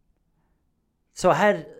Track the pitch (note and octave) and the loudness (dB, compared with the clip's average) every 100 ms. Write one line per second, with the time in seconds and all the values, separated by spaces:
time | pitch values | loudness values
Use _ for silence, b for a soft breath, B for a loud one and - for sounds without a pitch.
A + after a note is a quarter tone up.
0 | _ _ _ _ _ _ _ _ _ _ | _ _ _ _ _ _ _ _ _ _
1 | _ - F#3 D3+ G#3 F3+ D#3 | _ -4 0 2 2 0 -6